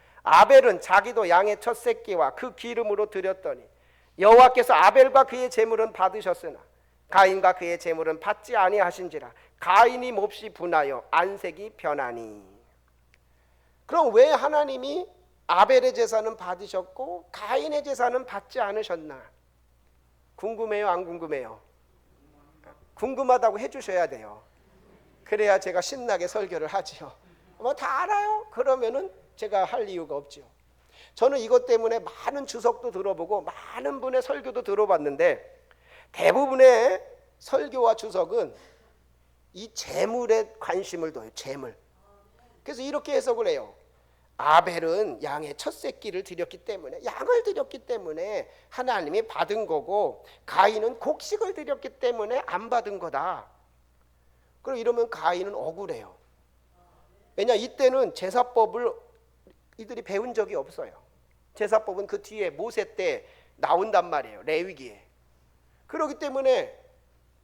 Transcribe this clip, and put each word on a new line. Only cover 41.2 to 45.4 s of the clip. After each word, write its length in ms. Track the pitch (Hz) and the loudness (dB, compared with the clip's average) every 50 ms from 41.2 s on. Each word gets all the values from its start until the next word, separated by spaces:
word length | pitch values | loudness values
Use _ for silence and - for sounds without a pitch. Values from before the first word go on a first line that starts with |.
| 110 113 | -16 -16
재물. 460 | - - - 131 139 139 131 117 104 _ _ _ _ _ _ _ _ _ _ _ _ _ _ _ _ _ _ | -18 -14 -12 -12 -12 -12 -12 -14 -16 _ _ _ _ _ _ _ _ _ _ _ _ _ _ _ _ _ _
그래서 180 | - 294 233 | -16 -12 -10
이렇게 320 | 262 285 294 285 - - - | -8 -8 -8 -8 -6 -4 -4
해석을 340 | - - 262 233 226 220 | -2 0 -2 -2 -2 -2
해요. 260 | 180 151 131 110 - - _ _ _ _ _ _ _ _ _ _ _ _ | -2 -4 -4 -6 -12 -18 _ _ _ _ _ _ _ _ _ _ _ _
"아벨은 840 | - - 151 156 170 170 180 170 165 165 165 170 208 214 160 123 - 143 | -2 4 6 6 6 6 4 -2 -4 -4 -2 -2 -2 -4 -4 -6 -8 -8
양의 320 | 143 143 151 | -8 -8 -8